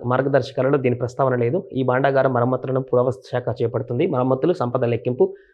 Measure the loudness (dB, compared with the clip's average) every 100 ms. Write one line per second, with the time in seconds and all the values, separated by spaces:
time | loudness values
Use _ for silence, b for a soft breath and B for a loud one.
0 | -2 0 2 2 0 0 2 2 2 0
1 | -2 -2 0 2 0 -2 -4 -4 0 2
2 | 2 2 2 2 0 0 -2 -4 0 2
3 | 2 -2 -6 -6 -4 -2 -2 -2 -4 -2
4 | 0 0 0 0 0 0 -2 -2 0 -2
5 | -2 0 0 B B